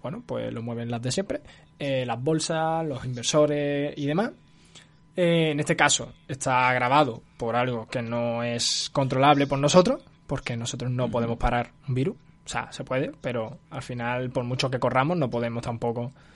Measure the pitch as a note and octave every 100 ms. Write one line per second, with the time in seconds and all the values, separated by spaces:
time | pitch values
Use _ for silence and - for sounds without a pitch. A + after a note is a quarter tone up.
0 | A#2+ A3 - A#2 A#2 A#2 A#2 A#2 A#2 A#2
1 | B2 F#3+ G3 - - - - - C#3+ C3
2 | B2 A#2 C#3+ D#3+ - D#3+ D#3+ E3 D#3+ B2
3 | B2+ A#2+ - D3+ D3 D3 C#3+ C#3+ C#3+ D3+
4 | C#3+ E3 A#3 - - - - - - _
5 | _ F#3+ E3+ E3 D#3+ C#3+ C#3+ D#3+ C#3+ -
6 | A#2 - - C3+ C3+ B2+ B2+ B2+ B2 C#3+
7 | C3+ - - - A#2 A#2+ B2 A#2 A2 B2
8 | A2+ A#2+ A#2+ A#2 A#2+ A#2+ - - - C#3+
9 | C3 C3+ C#3+ C#3+ C#3 C#3 C#3+ F3+ G3 D4
10 | - - - C#3 - A#2 A#2 B2 B2 B2
11 | A#2+ A#2 A#2 A#2 A#2+ A#2+ A#2 - - B2+
12 | E3 - - _ - A#2 - - - C3
13 | G#3 - C3 A#2+ C3 - - C#3 - B2
14 | A#2+ B2 B2+ B2+ A#2+ B2+ C3 B2+ B2+ B2+
15 | D3 F3+ B2 A#2+ A#2 A#2 B2+ A#2 A#2+ A#2
16 | B2 - -